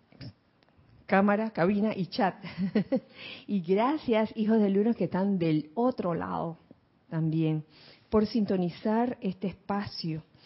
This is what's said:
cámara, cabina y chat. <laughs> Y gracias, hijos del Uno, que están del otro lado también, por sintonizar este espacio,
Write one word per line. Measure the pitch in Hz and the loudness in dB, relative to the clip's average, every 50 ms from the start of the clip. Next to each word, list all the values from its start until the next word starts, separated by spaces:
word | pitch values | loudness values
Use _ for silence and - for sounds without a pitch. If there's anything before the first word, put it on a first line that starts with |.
| _ _ - - - - - _ _ _ _ _ _ _ _ _ _ _ _ - - | _ _ -20 -20 -20 -20 -20 _ _ _ _ _ _ _ _ _ _ _ _ -14 -2
cámara, | - 202 190 202 208 202 208 220 220 | 2 4 4 6 4 2 2 -2 -4
cabina | - - 165 190 208 202 214 220 - | -2 0 2 2 2 2 0 0 -2
y | 196 175 | -2 -6
chat. | - - - 208 180 - - - 160 - 170 190 180 - | -4 0 0 0 0 0 -4 -14 -12 -6 -4 -4 0 0
<laughs> | 214 - - 269 - - - - - - - - - - | 0 0 0 -2 -2 -4 -6 -20 -18 -16 -16 -16 -14 -8
Y | - 208 196 | -4 -4 -2
gracias, | 160 170 190 202 233 269 320 302 - 247 220 220 220 214 - | 0 2 2 2 2 2 0 0 0 0 2 2 2 0 -2
hijos | 226 208 202 226 226 | -2 0 2 4 4
del | 208 196 196 | 4 4 4
Uno, | 202 208 233 226 | 2 2 2 2
que | - 185 | 0 0
están | 165 - 180 196 202 196 | -2 0 0 0 2 2
del | 180 165 165 156 151 151 - - | 2 2 2 2 2 0 -2 -4
otro | 233 240 254 254 - - 175 165 | 0 0 0 0 -2 -4 -4 -2
lado | 170 - - 180 170 175 170 160 - _ - - _ _ _ _ _ _ - | -4 -4 -4 -4 -4 -4 -6 -8 -12 _ -20 -20 _ _ _ _ _ _ -6
también, | 170 160 160 160 156 160 160 156 156 156 151 _ - - - - - _ _ - - | -4 -2 0 0 0 2 0 0 0 -2 -4 _ -20 -20 -20 -20 -20 _ _ 0 0
por | 214 214 | 2 2
sintonizar | 214 - 233 202 196 196 185 180 170 - - - 214 214 226 240 247 240 - | 2 0 0 0 2 0 0 0 -2 -4 -4 -2 0 0 0 0 -2 -4 -4
este | - 190 180 - - | -6 -6 -6 -4 -8
espacio, | 185 - - _ - 202 202 202 - - - - 165 156 156 - _ _ _ - | -8 -8 -8 _ -6 -4 -4 -4 -8 -10 -8 -6 -6 -6 -6 -10 _ _ _ -20